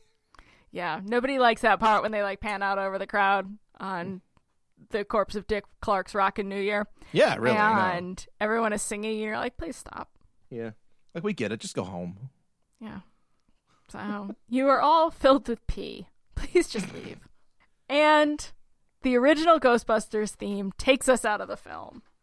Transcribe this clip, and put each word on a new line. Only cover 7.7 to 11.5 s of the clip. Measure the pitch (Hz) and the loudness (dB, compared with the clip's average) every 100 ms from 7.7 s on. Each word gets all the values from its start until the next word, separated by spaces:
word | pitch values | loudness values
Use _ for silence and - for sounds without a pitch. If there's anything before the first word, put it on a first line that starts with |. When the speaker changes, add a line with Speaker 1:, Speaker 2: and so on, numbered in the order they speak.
| 214 185 | 2 0
Speaker 2:
know. | 175 | -2
Speaker 1:
And | 180 185 - _ | -6 -12 -16 _
everyone | 214 226 226 | -2 0 0
is | 208 | -2
singing, | - 208 220 | -6 -6 -6
and | 214 | -6
you're | 214 220 | -6 -6
like, | 247 - | -6 -8
"Please | 330 - | -12 -12
stop." | - - - _ _ _ _ | -14 -16 -16 _ _ _ _
Speaker 2:
Yeah. | 117 113 107 _ _ _ | -10 -10 -12 _ _ _
Like, | 170 | -6
we | 202 | -6
get | 180 104 | -4 -4